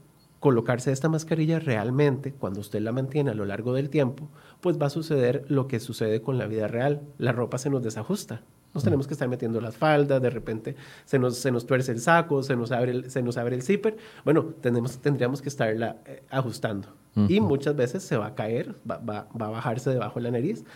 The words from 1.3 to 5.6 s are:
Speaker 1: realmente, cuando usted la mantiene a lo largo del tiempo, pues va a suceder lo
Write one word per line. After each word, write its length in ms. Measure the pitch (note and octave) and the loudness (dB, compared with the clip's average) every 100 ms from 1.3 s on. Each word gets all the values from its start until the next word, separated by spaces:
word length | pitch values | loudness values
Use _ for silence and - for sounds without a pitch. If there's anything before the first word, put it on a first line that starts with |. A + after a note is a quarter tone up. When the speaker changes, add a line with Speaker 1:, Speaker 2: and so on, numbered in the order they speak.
| D#3+ D#3 E3 | 0 2 2
Speaker 1:
realmente, 720 | D#3 G#2+ A2 C3 D3 C3+ C3+ | 2 0 2 4 4 4 -4
cuando 280 | C#3 F#2+ G2 | -6 -6 -6
usted 200 | G2 G#2+ | -6 -4
la 120 | A2 | -2
mantiene 400 | B2+ C3 D3 C#3 | -2 -2 0 0
a 20 | |
lo 100 | G#2+ | -2
largo 300 | G2 G2+ A#2 | -4 -4 -2
del 160 | B2+ C#3 | -2 0
tiempo, 400 | D#3 B2+ - D3+ - - - | 2 0 -2 -12 -16 -20 -4
pues 180 | F3+ D3+ | 0 2
va 60 | C#3+ | 0
a 60 | |
suceder 520 | E3 D#3 C#3+ B2 C#3 C#3 | -2 0 2 2 0 0
lo 200 | C#3 | 0